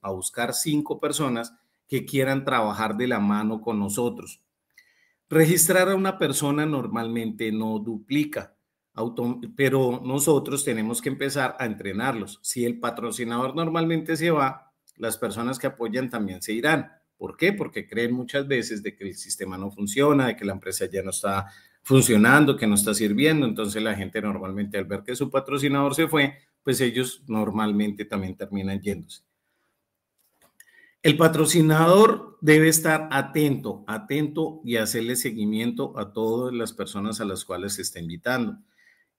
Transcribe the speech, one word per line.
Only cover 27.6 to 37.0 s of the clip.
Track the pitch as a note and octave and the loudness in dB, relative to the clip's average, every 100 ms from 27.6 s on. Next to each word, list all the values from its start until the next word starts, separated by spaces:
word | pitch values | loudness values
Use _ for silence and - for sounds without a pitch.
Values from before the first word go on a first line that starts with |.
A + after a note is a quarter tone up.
| G#2+ G#2 G#2 G2+ | 0 2 0 -4
también | G#2 G2+ F#2+ F#2 | -6 -6 -6 -8
terminan | F#2+ G2+ F#2+ G2 | -8 -6 -4 -4
yéndose. | G2+ F#2+ - - _ _ _ _ _ _ _ _ _ _ _ _ _ - _ _ _ _ | -6 -8 -10 -20 _ _ _ _ _ _ _ _ _ _ _ _ _ -20 _ _ _ _
El | D#3 C#3+ | 2 6
patrocinador | E3 D#3+ D#3 E3+ D#3 D#3 E3 F#3+ A3+ - - - | 6 6 4 6 6 6 8 8 8 6 -6 0
debe | D3+ D#3 D#3+ | 6 8 8
estar | D#3+ E3 D#3 D#3 | 4 2 0 0
atento, | C#3 C3+ D#3 D3 A#2+ G#2 - - | -4 -2 0 0 0 -4 -8 -8
atento | A2 - C#3+ D3 C#3+ D#3 - | -8 -4 -2 -2 -2 -4 -6
y | A#2+ A#2 | -2 0
hacerle | G#2+ A#2 A#2 B2 | 0 -2 -2 -2
seguimiento | C3 A2 G#2 G#2+ A#2 A#2+ C#3 - | -4 -2 -2 0 -2 -4 -6 -6
a | G2+ | -8
todas | A2 A2 A#2 B2+ | -4 -2 0 -2
las | B2 A2 | -4 -6
personas | - G2 G#2 | -6 -8 -6